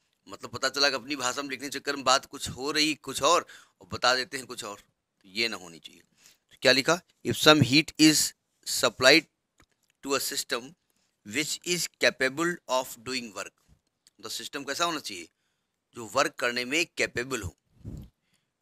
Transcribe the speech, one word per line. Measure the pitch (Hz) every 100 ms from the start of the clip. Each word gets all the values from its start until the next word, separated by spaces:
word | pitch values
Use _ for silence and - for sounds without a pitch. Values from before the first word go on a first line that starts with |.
| _ _ 98
मतलब | 98 123
पता | 117 135
चला | 135 139
कि |
अपनी | 131 127 143
भाषा | 123 131
में | 139
लिखने | 127 139
के | 135
चक्कर | 143 143
में |
बात | 131 135
कुछ | - 135 -
हो | 120 139
रही | 151 156
कुछ | 139 - 123
और, | 143 170 - - _ _
और | 92
बता | 107 123
देते | 127 127 131
हैं | 120
कुछ | 120
और, | 110 104 _ _ _ _
तो | 95
ये | 101 117
ना | 98
होनी | 87 82
चाहिए। | - - _ _ - _ _
तो | -
क्या | 131
लिखा, | 131 131 180 _ _ 120
"If | -
some | 151 151
heat | 120 143 - -
is | 156 147 - - _ _ -
supplied | - 123 - 127 160 - _ _ _ _ _ _ _ 139
to | 135
a | -
system | 139 - 123 131 _ _ _ _ _ 104
which | 120 151 -
is | 175 175 - -
capable | 123 - 131 139 170 170 -
of | 127 127 117
doing | 117 131 117
work।" | 95 90 _ _ _ _ _ _ _
तो | 110
सिस्टम | - 113 143
कैसा | 135 139
होना | 175 151
चाहिए, | - 90 80 _ _ _ _ _ _
जो | 120 110
work | 131 151
करने | - 123 123
में | 123 156 175 -
capable | 113 120 131 123
हो, | 90 - _ _ - - - _ _ _ _ _